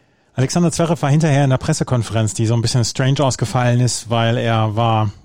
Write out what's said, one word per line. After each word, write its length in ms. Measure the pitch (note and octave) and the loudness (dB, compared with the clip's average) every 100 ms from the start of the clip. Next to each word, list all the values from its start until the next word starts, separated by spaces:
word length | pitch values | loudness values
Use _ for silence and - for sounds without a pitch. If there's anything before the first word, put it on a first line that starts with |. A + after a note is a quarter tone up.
| _ _ _ | _ _ _
Alexander 380 | - C3 F3 E3+ | -2 0 2 0
Zverev 300 | - E3 E3 | 0 -2 0
war 80 | C#3+ | 0
hinterher 360 | D3+ D#3+ C#3 C#3 | 2 2 2 2
in 40 | |
der 80 | C3 | 0
Pressekonferenz, 800 | - D#3 D3+ B2 G#2 A2+ G#2+ - | -2 -2 -2 -2 -2 -2 -2 0
die 100 | A2 | 0
so 80 | |
ein 80 | A#2 | 0
bisschen 240 | A2+ B2 A2 | 0 0 -2
strange 360 | - C3 C#3 | -2 0 2
ausgefallen 580 | C3+ - - B2+ B2 A#2+ | 0 -2 -2 0 2 2
ist, 320 | B2 - G#2+ | 0 -2 -4
weil 260 | A#2 A#2 A#2+ | 0 0 0
er 380 | A#2 A2+ A2 G#2 | 0 0 0 0
war, 360 | A#2 A2 G#2 - | 0 2 0 -6